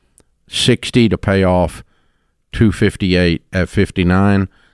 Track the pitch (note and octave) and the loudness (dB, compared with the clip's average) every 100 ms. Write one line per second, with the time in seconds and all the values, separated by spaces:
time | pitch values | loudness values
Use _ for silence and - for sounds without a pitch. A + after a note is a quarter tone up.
0 | _ _ _ _ - - - A#2 - B2+ | _ _ _ _ -12 -2 0 0 0 2
1 | A2+ F2+ - G2 F#2 F2+ E2+ - - _ | 2 0 0 0 2 2 -2 -6 -20 _
2 | _ _ _ _ _ - A2 - G2+ - | _ _ _ _ _ 0 0 2 -2 -2
3 | F#2+ F2+ F2 E2 _ F#2+ E2+ - G2 - | -2 2 2 -2 _ -4 -2 -2 -2 0
4 | F2 F#2 G2+ G2 F#2+ _ _ | 0 2 2 0 -2 _ _